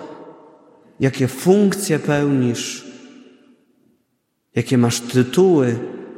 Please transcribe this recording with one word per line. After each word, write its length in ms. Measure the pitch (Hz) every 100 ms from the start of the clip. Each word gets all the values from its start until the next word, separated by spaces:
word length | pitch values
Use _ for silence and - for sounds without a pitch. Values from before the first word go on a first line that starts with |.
| - - - - - - _ _ _ -
jakie 280 | 131 - 127
funkcje 720 | - 175 202 202 175 - 151
pełnisz, 920 | 147 147 143 139 123 113 - - - - - - - _ _ _ _ _ _ _ _ _ _ _ _ -
jakie 220 | 120 127
masz 220 | 117 -
tytuły 800 | - 127 127 - 190 165 123 117 - - -